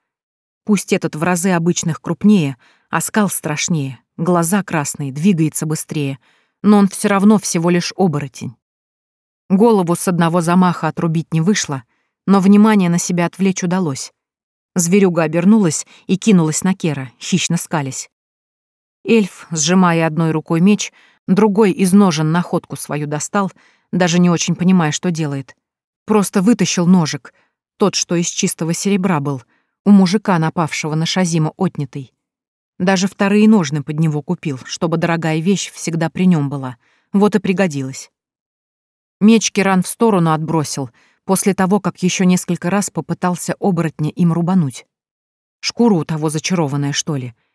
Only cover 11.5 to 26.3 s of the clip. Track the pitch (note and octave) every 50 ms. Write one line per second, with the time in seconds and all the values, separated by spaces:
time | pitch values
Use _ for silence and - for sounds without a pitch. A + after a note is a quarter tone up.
11.5 | G#3 - - - C#3 C3 - _ _ _ _ _ _ _ - F#3 G3 G3 F3+ G3+
12.5 | G3+ G#3 G#3+ A3 G#3+ G3+ F3+ E3+ E3+ F3+ - - F3+ F3 E3+ E3 - - G3 F#3+
13.5 | F#3 - F#3+ F3 F3+ F#3+ F3+ D3 C3 - - - _ _ _ _ _ _ _ _
14.5 | _ _ _ _ - F3+ E3+ E3+ F#3+ G#3 G3 F#3 E3 F3 D#3+ D#3 E3 E3+ F3 G3
15.5 | A3+ A3 G3 D#3 - - - _ _ _ _ - F#3+ - - A3 G3 F3 D#3+ D#3
16.5 | D3+ - - F#3 G3 - - D#3 C#3 C3+ C3 A#2+ _ _ - - F#3 D#3 - -
17.5 | E3 F3 - - F3 D3+ C#3 C3 C3+ - - _ _ _ _ _ _ _ _ _
18.5 | _ _ _ _ _ _ _ _ _ _ - - A3+ A3 G3 - - - - -
19.5 | E3 D#3+ D3+ E3+ F#3 F#3+ F3+ E3+ E3 E3 D#3+ D#3+ D#3 E3 E3 D#3+ D#3 D#3 - -
20.5 | E3+ E3 F3+ G3+ G#3 - - - _ _ _ _ _ _ - - F#3+ G3+ A3 G#3+
21.5 | F#3 G#3+ A3 G3 E3 - G3 F3 F#3+ G3+ G3+ F3+ D3+ D#3 D#3 D#3 E3 F3 E3+ -
22.5 | F#3 E3 - - C#3+ - - - D3 D3+ D3+ D3 D3+ D3 - - - G3+ G3 F3
23.5 | - _ _ _ _ _ _ - - F3 F3+ E3 E3+ F3+ F3+ F3 E3 D#3 - F#3
24.5 | E3+ - F3 F#3+ F#3+ F3+ D#3+ D3+ - - - F3+ E3 D#3 D#3 C#3+ C#3+ C#3 C3 -
25.5 | - _ _ _ _ _ _ _ _ _ _ - G#3+ G#3 F#3 -